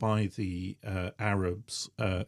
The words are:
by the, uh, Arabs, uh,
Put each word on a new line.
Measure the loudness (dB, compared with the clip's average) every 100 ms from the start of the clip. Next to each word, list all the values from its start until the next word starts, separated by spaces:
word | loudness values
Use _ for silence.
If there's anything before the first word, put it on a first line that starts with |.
by | 2 2 2
the, | 0 -4 -2 -6 -8
uh, | -6 -4 -4 -2
Arabs, | 2 4 2 0 -6 -8 -8 -2
uh, | 0 0